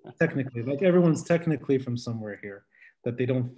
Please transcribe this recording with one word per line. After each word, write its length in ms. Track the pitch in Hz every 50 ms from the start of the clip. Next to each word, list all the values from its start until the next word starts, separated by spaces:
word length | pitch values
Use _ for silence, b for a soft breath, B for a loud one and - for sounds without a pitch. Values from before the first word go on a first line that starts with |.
| - - - -
technically, 440 | 165 160 165 139 127 131 - 117
like, 200 | 117 135 143 -
everyone's 400 | 196 180 175 180 175 165 151 127
technically 560 | - - 170 165 170 160 151 - - - 135 131
from 180 | 131 127 120
somewhere 420 | 117 - 120 113 113 107 104 101 -
here 220 | - 101 98 101 _ _ B B B B B B -
that 120 | 123 117
they 100 | 127 127
don't 240 | 127 131 127 123 123 -